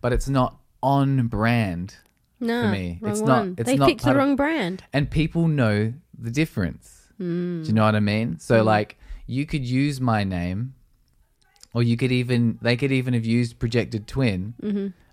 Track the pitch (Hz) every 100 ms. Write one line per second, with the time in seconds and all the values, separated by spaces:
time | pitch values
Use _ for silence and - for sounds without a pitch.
0 | 123 120 127 135 127 - _ _ 131 139
1 | 139 135 117 110 113 120 104 87 90 -
2 | _ _ _ _ 233 233 226 98 90 85
3 | 214 208 220 - 101 180 117 269 139 262
4 | - 269 277 269 285 320 180 185 - 135
5 | 151 156 156 170 170 147 113 104 110 127
6 | _ - 117 123 156 - 87 - - -
7 | _ _ 180 170 175 175 156 110 107 107
8 | 104 104 117 - - 117 110 107 107 -
9 | - - - 120 151 156 123 127 143 135
10 | 127 113 98 92 87 95 127 131 _ _
11 | _ _ _ _ _ _ - 117 120 117
12 | 131 123 123 123 117 - 117 120 139 135
13 | 127 123 113 120 120 - 120 120 110 113
14 | 104 131 127 95 98 120 107 - 196 -
15 | _